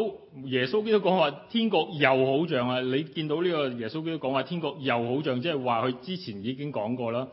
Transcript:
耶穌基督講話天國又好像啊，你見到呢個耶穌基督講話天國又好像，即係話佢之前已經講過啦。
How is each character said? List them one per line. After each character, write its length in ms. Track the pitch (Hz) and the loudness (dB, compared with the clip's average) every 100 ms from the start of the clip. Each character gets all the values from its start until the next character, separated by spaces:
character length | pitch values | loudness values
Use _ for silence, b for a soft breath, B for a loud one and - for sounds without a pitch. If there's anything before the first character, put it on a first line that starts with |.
| 214 - - 139 135 | 0 -4 -16 -14 -2
耶 220 | 127 131 | 0 2
穌 160 | 214 | 0
基 80 | 220 | 4
督 60 | 214 | 4
講 200 | 180 185 | 4 4
話 140 | 147 143 - | 2 0 -4
天 200 | 233 226 | 0 2
國 200 | 170 160 | 2 0
又 160 | 143 135 131 131 | 2 4 6 4
好 200 | 139 170 | 2 2
像 220 | 131 123 | 0 0
啊， 120 | 127 | 0
你 220 | 127 135 | 0 -2
見 260 | 160 165 156 | -2 -6 -2
到 120 | 151 | 0
呢 80 | 180 | 0
個 200 | 160 135 | 0 -2
耶 180 | 120 110 | -2 -6
穌 160 | 160 | -6
基 80 | 160 | -6
督 60 | 160 | -4
講 140 | 131 | 0
話 120 | 135 | 0
天 160 | 131 175 | -2 -4
國 180 | 151 160 | -4 -4
又 140 | 135 120 | 0 0
好 220 | 117 135 | 2 0
像， 180 | 151 123 | 0 -2
即 60 | 170 | 0
係 160 | 147 | -2
話 240 | 123 117 127 | 0 2 0
佢 120 | 127 | -2
之 160 | - 180 | -8 -10
前 260 | - 101 | -8 -8
已 100 | 110 131 | -6 -6
經 180 | 147 | -6
講 220 | 127 104 127 | -4 -4 -4
過 160 | 117 | -2
啦。 180 | 120 135 | -2 -4